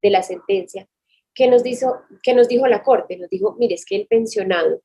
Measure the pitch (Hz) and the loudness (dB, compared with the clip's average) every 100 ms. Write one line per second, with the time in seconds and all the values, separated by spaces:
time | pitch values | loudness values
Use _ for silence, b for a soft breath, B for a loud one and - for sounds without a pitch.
0 | 202 196 185 180 - 196 180 190 - _ | 2 2 -2 -10 -4 -4 -4 -16 -20 _
1 | _ _ _ - 254 247 247 240 254 254 | _ _ _ 0 4 4 2 -4 -4 -4
2 | _ _ - 247 240 247 262 208 - 240 | _ _ 0 4 4 2 2 0 2 0
3 | - 180 175 190 202 - 240 175 - 196 | 0 -12 -8 -4 -4 -2 -4 -4 -6 -6
4 | 208 226 226 214 190 180 160 160 | 0 0 0 -4 -2 0 -2 -4